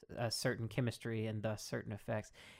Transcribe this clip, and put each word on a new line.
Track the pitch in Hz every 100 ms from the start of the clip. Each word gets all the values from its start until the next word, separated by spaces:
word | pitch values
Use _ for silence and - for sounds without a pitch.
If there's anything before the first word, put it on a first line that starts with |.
| - -
a | 117
certain | - 127 110 113
chemistry | - 120 - 117 113 110
and | 107
thus | 110 -
certain | - 120 110
effects. | 104 - 110 - - -